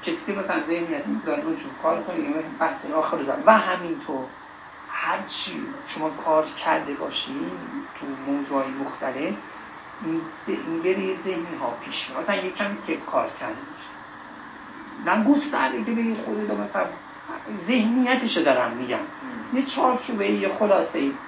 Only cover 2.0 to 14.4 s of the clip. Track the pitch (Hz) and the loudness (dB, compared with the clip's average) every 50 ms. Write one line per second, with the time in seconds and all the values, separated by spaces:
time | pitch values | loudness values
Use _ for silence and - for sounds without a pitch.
2 | - 185 180 160 151 143 151 156 - - - - 160 - - - - - 147 160 | 0 -2 -2 -2 0 0 0 -2 -2 -4 -2 0 0 0 0 -2 -6 0 0 2
3 | - - - - 139 - 131 - - - 220 214 - 185 185 180 175 170 165 139 | 2 2 0 0 0 0 0 6 10 10 10 10 8 4 0 -2 0 -2 -4 -4
4 | - - 147 131 131 135 - - - - - - - - - - - - - - | -4 -6 -4 -4 -4 -6 -10 -14 -16 -16 -16 -16 -16 -18 -16 -16 -14 -10 -6 -4
5 | - - 85 - 101 - - - - 98 87 78 - - - - - - - - | 0 0 0 0 -2 -6 -6 -6 -6 -4 -4 -6 -6 -6 -8 -10 -10 -10 -6 -2
6 | 156 156 - - - 160 160 156 156 - - - - 165 160 156 151 143 143 - | -2 -2 -2 -2 2 6 6 6 6 4 -2 -4 0 2 2 2 2 -2 -4 -4
7 | - - - - - - 135 143 160 170 185 180 - 247 - 277 - - - - | -4 -4 -2 -4 -4 -2 -4 -4 -4 -4 -4 -6 -8 -8 -8 -8 -8 -8 -10 -10
8 | - 285 277 135 135 139 - 143 139 - 143 135 135 135 131 139 139 - - - | -8 -8 -8 -6 -2 0 0 0 0 0 0 0 0 0 -2 -4 -4 -6 -6 -4
9 | - 135 127 135 147 180 208 - - - - - - - - - - - - - | -4 -4 -2 -2 -2 -2 -2 -4 -8 -12 -14 -14 -14 -14 -16 -16 -16 -16 -12 -8
10 | - 160 160 165 156 - - - - - - - 135 151 165 165 165 185 190 202 | -4 -2 -2 -2 -4 -6 -12 -12 -4 -4 -4 -2 -2 -2 -4 0 2 2 2 2
11 | 190 190 190 - - 196 185 170 165 170 160 139 139 120 113 - - 113 107 - | 2 -2 -2 -2 -2 -4 -2 -2 -4 -6 -6 -4 -4 -4 -4 -6 -8 -8 -8 -6
12 | - - 131 151 165 - 202 185 180 185 180 - 208 202 202 - - - 160 147 | -6 -6 -6 -4 0 0 0 0 0 -4 -2 -2 -2 -2 -2 -4 -2 -2 -2 -2
13 | - - - 120 - - - - - - - - - - - - - - - - | -2 0 0 0 0 0 -4 -6 -6 -6 -6 -6 -10 -12 -14 -14 -14 -16 -16 -16
14 | - - - - - - - - | -16 -16 -16 -16 -16 -16 -16 -14